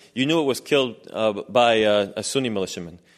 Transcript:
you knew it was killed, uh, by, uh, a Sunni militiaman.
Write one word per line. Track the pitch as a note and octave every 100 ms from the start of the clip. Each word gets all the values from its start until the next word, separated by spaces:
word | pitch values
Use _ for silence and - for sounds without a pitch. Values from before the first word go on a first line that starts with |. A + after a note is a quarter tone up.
| -
you | A#2 C#3
knew | E3
it |
was | C#3 A#2
killed, | - C#3+ B2+ A2 -
uh, | G2 A2 G2+ -
by, | B2 A#2 A2+
uh, | G#2+ G#2 G2 -
a |
Sunni | - C#3 B2+
militiaman. | G2+ F#2 F#2+ E2+ F2 _